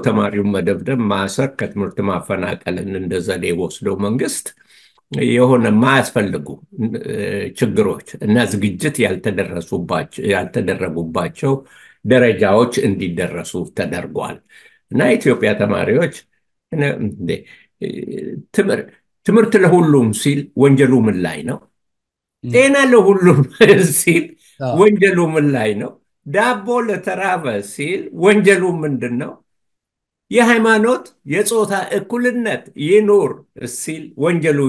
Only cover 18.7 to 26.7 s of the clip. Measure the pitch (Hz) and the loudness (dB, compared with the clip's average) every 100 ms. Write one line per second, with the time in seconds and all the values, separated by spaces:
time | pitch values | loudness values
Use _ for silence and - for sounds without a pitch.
18.7 | - - _ _ _ - 214 220 208 180 | -2 -6 _ _ _ 2 2 4 4 6
19.7 | 175 160 143 113 104 143 143 - - 139 | 4 6 4 2 0 -2 -2 -2 4 6
20.7 | 139 135 131 110 90 85 80 - - _ | 6 6 4 2 0 -4 -6 -8 -10 _
21.7 | _ _ _ _ _ _ _ 120 240 269 | _ _ _ _ _ _ _ 0 4 4
22.7 | 277 269 240 190 196 180 143 139 - 220 | 4 6 6 6 6 6 4 2 4 6
23.7 | 196 170 - - 165 - - _ - 131 | 6 4 0 2 0 -2 -12 _ -8 -2
24.7 | 147 214 208 196 180 165 156 147 131 110 | 4 4 4 2 2 0 0 0 0 -2
25.7 | 101 120 - _ _ - 180 240 214 196 | -4 -8 -14 _ _ -6 0 0 -2 -2